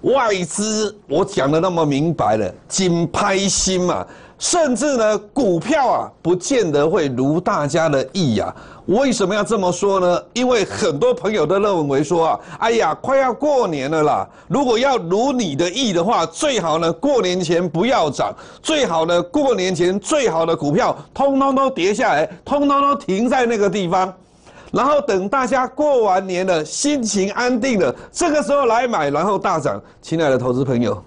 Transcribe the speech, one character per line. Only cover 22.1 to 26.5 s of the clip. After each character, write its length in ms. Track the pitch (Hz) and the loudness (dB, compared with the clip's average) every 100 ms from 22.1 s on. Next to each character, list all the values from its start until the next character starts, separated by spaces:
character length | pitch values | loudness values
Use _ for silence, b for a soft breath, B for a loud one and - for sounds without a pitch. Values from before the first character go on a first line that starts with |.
来， 140 | 147 160 B | 2 0 B
通 240 | - 285 285 | -4 0 2
通 140 | 277 | 2
都 140 | 277 - | 2 0
停 340 | - 190 226 | -2 -2 0
在 160 | 262 233 | 0 0
那 140 | 226 | 0
个 100 | 202 | 0
地 180 | 202 175 | 0 -2
方。” 240 | 185 185 - B B B B B | 0 -2 -6 B B B B B
然 100 | 190 | 0
后 160 | 254 294 | 2 2
等 280 | 285 196 196 | 0 -2 0
大 160 | 269 247 | -2 0
家 220 | 262 254 | 0 -2
过 340 | 262 302 262 | -2 2 2
完 240 | 214 185 190 | 2 2 0
年 180 | 180 | -4
了， 220 | 185 | 0